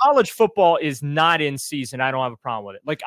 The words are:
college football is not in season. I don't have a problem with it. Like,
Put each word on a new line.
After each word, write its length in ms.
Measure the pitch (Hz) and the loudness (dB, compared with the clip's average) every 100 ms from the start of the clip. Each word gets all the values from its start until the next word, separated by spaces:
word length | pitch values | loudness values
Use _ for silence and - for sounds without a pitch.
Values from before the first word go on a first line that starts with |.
college 300 | 269 285 202 | 2 4 2
football 440 | - 220 214 180 165 | 2 0 4 4 4
is 260 | 151 131 | 0 -4
not 380 | 143 151 165 165 | -4 2 2 2
in 160 | 151 139 | 0 -4
season. 460 | - 147 123 127 | -8 -8 -8 -4
I 80 | 131 | -2
don't 120 | 131 | -2
have 100 | 127 | -4
a 40 | 117 | -6
problem 300 | 131 110 101 | -8 -8 -8
with 100 | 98 | -12
it. 60 | |
Like, 160 | 135 151 | -8 -6